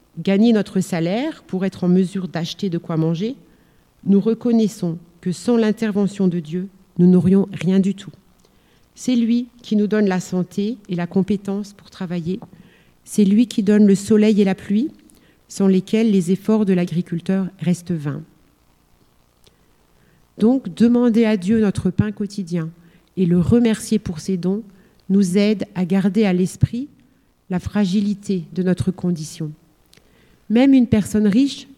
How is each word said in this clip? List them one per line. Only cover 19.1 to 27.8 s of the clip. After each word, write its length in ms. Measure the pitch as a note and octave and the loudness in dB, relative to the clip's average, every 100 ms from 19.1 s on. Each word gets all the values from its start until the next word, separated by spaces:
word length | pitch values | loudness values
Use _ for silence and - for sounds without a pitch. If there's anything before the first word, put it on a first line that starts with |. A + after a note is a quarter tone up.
| _ _ _ _ _ _ _ _ _ _ _ _ - | _ _ _ _ _ _ _ _ _ _ _ _ 0
Donc, 360 | G#3+ C4 F#3+ | 2 2 -2
demander 500 | D#3+ A#3 A#3+ B3 A3 | 0 2 4 2 2
à 120 | A3 G#3+ | 2 0
Dieu 240 | F3 A3+ | 0 0
notre 300 | G#3 - F#3 | 0 0 -2
pain 220 | E3+ G#3 | 0 -2
quotidien 560 | G3+ G3 - E3+ F3 D#3+ - _ _ _ - | -4 -8 -10 -6 -6 -6 -10 _ _ _ -2
et 80 | |
le 160 | F3 F3+ | 2 2
remercier 580 | E3 A#3+ A3+ G#3+ - G#3+ | 4 4 2 0 -2 -4
pour 220 | - D#3 | -4 -8
ses 160 | - F#3+ | -6 -4
dons 260 | F3 G3+ A3+ - _ _ - | -4 -6 -8 -20 _ _ -2
nous 300 | G3 F#3 F#3+ | 0 2 2
aide 260 | G#3 G3+ - | 2 0 -4
à 120 | - F3+ | -6 -2
garder 400 | F#3+ G3 F#3+ G#3 | 0 0 2 2
à 80 | |
l'esprit 540 | F3+ F#3 - - A#3+ C#4+ _ _ _ _ _ - | 2 -2 0 -2 -2 -12 _ _ _ _ _ -8
la 100 | F#3 | -8
fragilité 880 | - G#3 | -4 -2